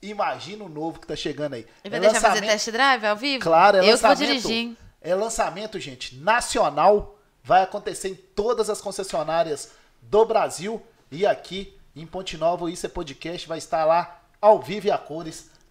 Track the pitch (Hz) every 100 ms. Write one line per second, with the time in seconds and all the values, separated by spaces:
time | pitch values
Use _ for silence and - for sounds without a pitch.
0 | 196 208 180 131 120 208 202 151 160 156
1 | - 151 165 139 147 127 107 _ 202 208
2 | 196 226 214 180 208 214 220 220 277 254
3 | 214 208 269 269 165 165 190 196 190 226
4 | 226 - 294 277 202 226 233 226 - _
5 | 156 185 220 220 190 160 214 202 135 127
6 | - 131 160 214 - 247 175 147 170 208
7 | - - _ _ - 175 190 208 202 175
8 | 190 190 _ - 208 233 214 208 - 190
9 | 190 175 156 165 165 147 - _ _ _
10 | 117 202 220 220 160 - 180 226 - _
11 | _ 147 196 160 - 185 196 - _ -
12 | 160 180 185 165 160 175 170 175 175 -
13 | 165 135 160 170 - 160 - 165 156 165
14 | 170 - _ _ 208 208 131 202 196 -
15 | - 156 160 - - _ _